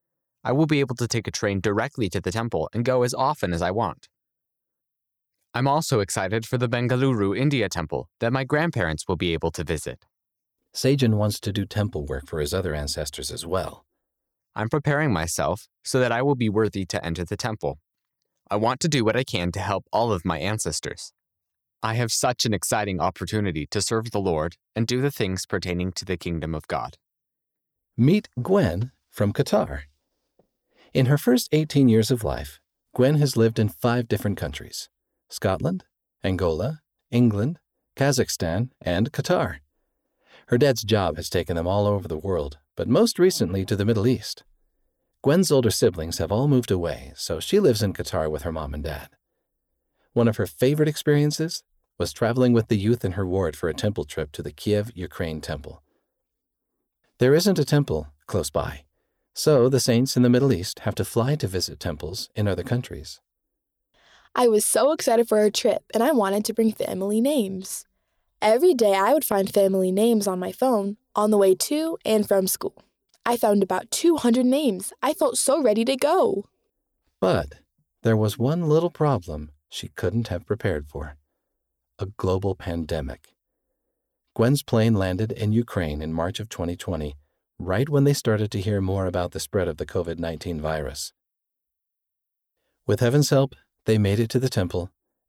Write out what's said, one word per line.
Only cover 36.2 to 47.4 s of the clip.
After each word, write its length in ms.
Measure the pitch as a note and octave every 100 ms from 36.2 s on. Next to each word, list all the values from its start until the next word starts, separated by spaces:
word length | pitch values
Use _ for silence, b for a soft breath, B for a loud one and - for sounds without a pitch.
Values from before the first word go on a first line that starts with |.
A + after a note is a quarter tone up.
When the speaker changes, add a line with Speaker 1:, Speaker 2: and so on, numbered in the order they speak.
| G2
Speaker 2:
Angola, 560 | F#2 F2+ D#2+ A2 D#3 _ _ _
England, 480 | A#2+ B2 G#2 A#2 F3 _ _ _ -
Kazakhstan, 760 | C3+ C3+ - - E2+ F2 B2 _
and 320 | - F2 A#2
Qatar. 460 | - C3+ F3+ A#2 D2 _ _ _ _ _ _ b b b
Her 100 | B2
dad's 260 | C#3+ B2
job 320 | G2+ G#2 F2+ D#2
has 140 | -
taken 260 | F#2 E2 E2+
them 120 | E2
all 200 | G2+ G#2
over 220 | G2+ -
the 80 | D#2
world, 400 | G2 F2+ C#2+ - _ -
but 140 | F2+
most 280 | C3+ A3+ -
recently 460 | F3+ F3+ F2 F#2+
to 120 | F#2+ G2+
the 80 | G2+
Middle 220 | A2+ G#2+
East. 360 | A#2+ - - - _ _ _ _ _ _ _
Gwen's 300 | - E3 F#3
older 180 | C#3 A#2+
siblings 480 | - A#2 F2 D#2+ -
have 140 | E2
all 160 | G#2 C#3+
moved 240 | C3 A#2+
away, 420 | F#2+ E2+ A#1+ C2 -
so 240 | -
she 200 | D#2+